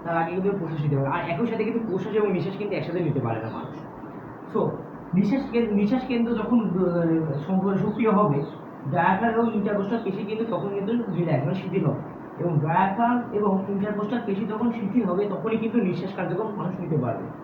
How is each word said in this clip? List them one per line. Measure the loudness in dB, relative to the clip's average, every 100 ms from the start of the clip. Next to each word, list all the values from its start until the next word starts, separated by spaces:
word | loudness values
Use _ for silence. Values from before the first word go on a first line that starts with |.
তার | -2 -2
আগে | 0
কিন্তু | 0 0 0
প্রশ্বাস | -4 -2
নিতে | 0 2
পারবে। | 0
আর | -2 -2
একই | 0 0
সাথে | 0
কিন্তু | -2 -2 -2
প্রশ্বাস | -2 0 0
এবং | 2
নিঃশ্বাস | 2 -2 -4
কিন্তু | -4 -2
একসাথে | -2 -2
নিতে | 0 0
পারে | 0 -2
না | -4
মানুষ। | -8 -10 -10 -14 -14 -14 -14 -14 -16 -4
So, | 0 0 -2 -10 -14 -2
নিঃশ্বাস | 2 2 2 0
কেন্দ্র, | 0 2 2
নিঃশ্বাস | 2 2 0
কেন্দ্র | 0 2 0
যখন, | 2 2
আহ, | 4 2 2 4 4 2 0 -2 0
সংকো-, | 2 2 2
সক্রিয় | 0 2 4
হবে, | 6 4 2 -2 -8 -16 -10 -2
ডায়াফ্রাম | 2 4 4 2
এবং | 4 2
ইন্টারকোস্টাল | 2 0 0 0 -2
পেশি | -2 -4
কিন্তু | -4 -2 -2
তখন | -2 -2
কিন্তু | -2 0 0 0
রিল্যাক্স, | 0 2 2 0
মানে | -2
শিথিল | -2 0 0
হবে। | -2 -8 -12 -14 -4
এবং | 0 2
ডায়াফ্রাম | 2 2 2 2 2 2 0
এবং | 0 2 2 0
ইন্টারকোস্টাল | -2 -2 -2 -2 -2 -2
পেশি | -2 -2
যখন | 0 0
শিথিল | 0 0 2 2
হবে, | 2 0
তখনই | 0 0 0
কিন্তু | 2 2
নিঃশ্বাস | 2 0 -4 -4
কার্যক্রম | -2 -2 -2 -2
মানুষ | -4 -4
নিতে | 0 0
পারবে। | 0 -2 -6 -12